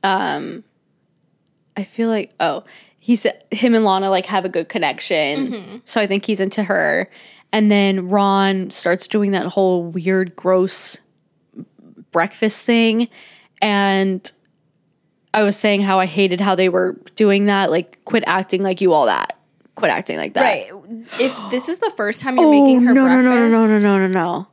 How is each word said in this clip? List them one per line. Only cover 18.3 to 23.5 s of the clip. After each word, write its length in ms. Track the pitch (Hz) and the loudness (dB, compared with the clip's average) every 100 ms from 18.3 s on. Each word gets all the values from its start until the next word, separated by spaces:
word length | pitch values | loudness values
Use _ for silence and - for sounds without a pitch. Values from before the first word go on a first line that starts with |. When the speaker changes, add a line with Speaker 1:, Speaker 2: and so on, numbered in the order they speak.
| 180 190 190 | -2 -2 -2
Speaker 1:
like 180 | 190 180 | -2 0
you 100 | 190 | 2
all 140 | 156 123 | 4 2
that. 320 | 80 50 - _ _ _ - | 0 -4 -10 _ _ _ -4
Quit 160 | 220 | -2
acting 260 | - - 80 | -2 -4 -8
like 160 | - | -6
that. 80 | - | 0
Speaker 2:
Right. 280 | 262 190 - 196 165 226 226 - | 0 0 -6 -18 -18 -18 -16 -4
If 160 | 254 247 208 | -4 -4 -8
this 180 | 247 254 | -6 -6
is 100 | 349 | -4
the 120 | 427 - | -6 -4
first 240 | 208 214 | -6 -4
time 180 | 269 254 | -4 0
you're 100 | 320 | 2
Speaker 1:
Oh, 40 | |
Speaker 2:
making 300 | 285 277 254 | 4 6 4
her 100 | 247 | 4
Speaker 1:
no, 100 | 254 262 | 4 4
no, 140 | 254 | 4
Speaker 2:
breakfast. 40 | 254 | 4
Speaker 1:
no, 220 | 247 | 4
no, 200 | 233 | 4